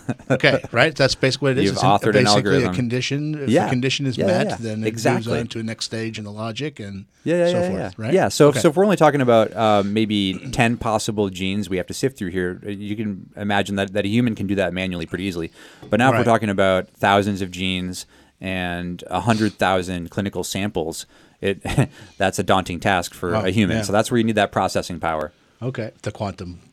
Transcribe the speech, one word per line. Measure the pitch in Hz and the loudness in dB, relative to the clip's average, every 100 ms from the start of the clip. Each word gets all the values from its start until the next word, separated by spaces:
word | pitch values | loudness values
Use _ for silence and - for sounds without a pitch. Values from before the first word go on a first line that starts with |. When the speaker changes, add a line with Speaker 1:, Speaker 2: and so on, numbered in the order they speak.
Speaker 1:
<laughs> | - 131 - | -8 -6 -2
Speaker 2:
Okay, | 135 147 135 - | 2 4 2 0
right? | 120 151 | 2 2
That's | 139 135 | 4 0
basically | - 131 123 143 | 2 0 0 0
what | 127 | 2
it | |
is. | 98 | 2
Speaker 1:
You've | |
Speaker 2:
It's | 92 | 2
in, | 92 | 4
Speaker 1:
authored | 101 113 | 4 4
an | 104 | 4
Speaker 2:
basically | 110 | 6
Speaker 1:
algorithm. | 104 101 - 123 | 4 4 2 2
Speaker 2:
a | |
condition. | 90 123 123 127 139 151 151 | 0 -2 -2 -2 -4 -4 -4
If | 135 | 2
Speaker 1:
Yeah. | 135 202 | 2 2
Speaker 2:
a | |
condition | 127 131 - 139 | 0 0 0 -2
is | 113 | 0
Speaker 1:
Yeah, | - | 0
Speaker 2:
met, | - 214 | 2 0
Speaker 1:
yeah. | - | -4
Speaker 2:
then | 113 107 | -6 -4
Speaker 1:
Exactly. | 110 113 143 - 113 | -2 0 0 0 0
Speaker 2:
it | |
moves | - | -4
on | 117 | -4
to | 117 | -6
the | |
next | 113 113 | -8 -6
stage | - 113 113 110 | -8 -6 -6 -8
in | |
the | 104 | -10
logic | 104 113 110 147 143 | -8 -8 -6 -8 -8
and | 104 98 95 _ | -12 -12 -14 _
Speaker 1:
Yeah, | 147 175 | -2 2
yeah, | 175 | 2
Speaker 2:
so | 180 | 2
Speaker 1:
yeah, | 180 | -2
Speaker 2:
forth, | 185 | -4
Speaker 1:
yeah. | 95 - | -6 -6
Speaker 2:
right? | 110 | 0
Speaker 1:
Yeah, | 185 135 | 2 2
so, | - 147 | 6 4
Speaker 2:
Okay. | 139 | 6
Speaker 1:
so | - | 2
if | 147 | 4
we're | |
only | 208 175 | 2 4
talking | 156 143 | 4 4
about, | 123 113 107 | 4 6 4
uh, | 95 110 104 101 | 2 2 4 2
maybe | 107 110 104 95 92 135 | 0 0 0 0 -2 -4
ten | 117 117 117 | 0 2 0
possible | 117 107 - 107 101 | -2 -2 -2 0 -2
genes | 92 95 101 92 | -2 -2 -2 -2
we | 92 | -4
have | 87 | -4
to | |
sift | 87 135 - | -4 -4 -4
through | 92 | -6
here, | 92 90 90 104 | -2 -4 -4 -10
uh, | |
you | 98 104 104 | -8 -6 -6
can | 107 95 - - | -6 -8 -12 -8
imagine | 101 101 95 101 | -2 0 0 -2
that, | 98 | -2
that | 101 | -2
a | 101 | 0
human | 113 123 | 2 2
can | 98 98 | 0 -2
do | 98 | 0
that | 92 | 0
manually | 87 92 87 82 | -2 -4 -4 -6
pretty | 85 | -6
easily. | 98 85 82 - - - - | -4 -4 -8 -10 -20 -20 -4
But | 107 | 2
now | 127 | 2
if | |
we're | 117 | 4
Speaker 2:
Right. | |
Speaker 1:
talking | 117 113 107 | 4 2 2
about | 98 95 92 92 | 2 2 2 -2
thousands | - 104 101 101 98 | -2 2 4 2 -2
of | 95 | -4
genes | 90 92 92 90 90 - _ _ - | -4 -4 -2 -4 -8 -12 _ _ -12
and | 92 92 90 87 87 87 - | -6 -4 -4 -4 -6 -8 -6
a | 90 | -2
hundred | 110 107 107 - | 2 2 2 2
thousand | 95 95 90 90 82 | 2 2 0 -6 -6
clinical | - 98 90 | -6 -6 -4
samples, | 87 98 101 90 80 80 - _ _ _ | -6 -4 -4 -4 -6 -6 -12 _ _ _
it, | 98 95 - - 131 | -4 -4 -4 0 0
<laughs> | - - - | -2 -14 -2
that's | 95 - | -2 0
a | |
daunting | 92 95 90 87 | 2 2 0 -4
task | 104 92 - | 0 0 -2
for | - 90 | -6 -4
Speaker 2:
Wow, | 92 | -2
Speaker 1:
a | 95 | 0
human. | 101 95 110 | 2 2 0
Speaker 2:
yeah. | |
Speaker 1:
So | 101 | 0
that's | 101 113 | 0 2
where | 123 | 2
you | |
need | 113 | 2
that | 107 101 | 2 0
processing | 113 95 95 - 87 | 0 0 -2 -6 -6
power. | 82 80 76 _ _ - | -4 -4 -6 _ _ -12
Speaker 2:
Okay, | 113 - 110 - | -8 -8 -10 -8
the | - | -10
quantum | - 101 92 90 87 - | -6 -8 -8 -12 -14 -18